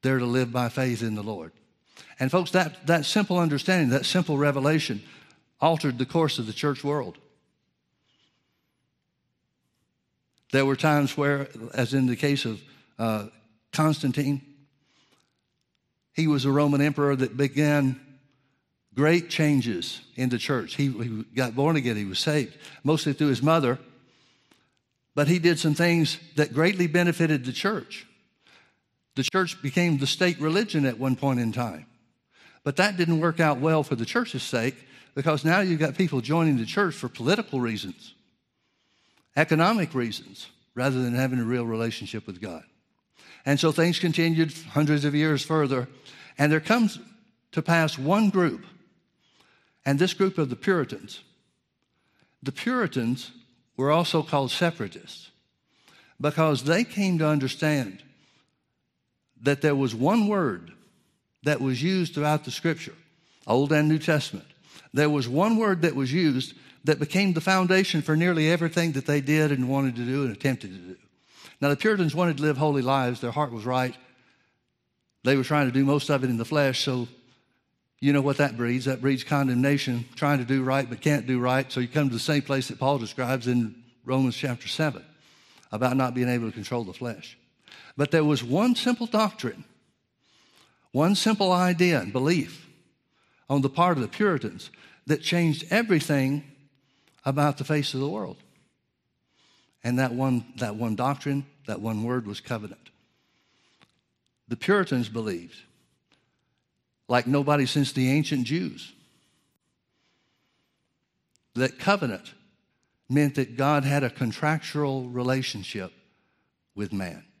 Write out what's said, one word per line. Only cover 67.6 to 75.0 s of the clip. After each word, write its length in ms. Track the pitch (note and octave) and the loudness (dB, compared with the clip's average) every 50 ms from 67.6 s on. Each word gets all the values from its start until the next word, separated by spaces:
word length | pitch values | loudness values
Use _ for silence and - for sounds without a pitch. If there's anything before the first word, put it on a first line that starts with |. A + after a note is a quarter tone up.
| F#3 F3+ F#3+ F#3 G3 F#3 - D#3+ | 4 4 4 4 4 2 0 -2
for 140 | D3 - D#3 | 0 2 2
nearly 340 | D#3 E3+ F3+ F3+ D#3+ D#3 D#3 | 2 4 2 2 2 2 2
everything 440 | E3+ E3+ E3+ E3 - F3 E3 E3 D3 | 2 2 0 0 0 0 -2 0 -2
that 120 | C3+ C3 | -4 -2
they 140 | - D3 D3 | 0 0 0
did 320 | C3+ C3 D3+ D#3 D#3 D3+ | 2 2 2 2 4 2
and 160 | C#3+ C3+ B2+ B2 | 2 0 0 0
wanted 300 | C3+ C#3 C#3 C3 B2 A#2 | 0 0 0 0 -2 -4
to 80 | A#2+ | -4
do 180 | A#2+ C3 C#3 C#3+ | -4 -2 -2 -2
and 80 | B2+ | -4
attempted 400 | G#2+ G2 - C#3 C3 - - G2+ | -4 -2 -2 -2 -2 -2 -6 -14
to 60 | F2+ F#2+ | -14 -14
do. 180 | F2 F2+ F#2 - _ _ _ _ _ _ _ - - - - _ | -16 -16 -18 -18 _ _ _ _ _ _ _ -20 -20 -20 -10 _
Now, 100 | - C#3+ | 0 0
the 60 | C#3+ | 0
Puritans 400 | C#3+ - A3 A3 G3+ F3+ D#3+ C3 | 2 2 0 2 2 0 0 0
wanted 220 | D#3 F3+ F3 C3 C3+ | 0 0 0 0 0
to 60 | D3 | 0
live 140 | D3+ D3 B2+ | 0 0 2
holy 240 | D3+ D#3 C#3+ C#3 | 2 0 2 0
lives. 380 | B2+ B2+ C3+ C#3 C3 B2 B2 A2+ | 2 2 2 2 2 0 -4 -4
Their 120 | - A#2+ | -6 -6
heart 200 | A2 C#3+ D3+ C#3 | -4 -4 -4 -4
was 140 | A#2 A2+ G#2 | -4 -8 -6
right. 300 | B2 B2+ C3 B2+ B2+ A#2+ - - _ _ _ _ _ _ _ _ _ _ _ _ _ _ _ _ _ _ _ | -2 -2 -2 -2 -2 -6 -10 -20 _ _ _ _ _ _ _ _ _ _ _ _ _ _ _ _ _ _ _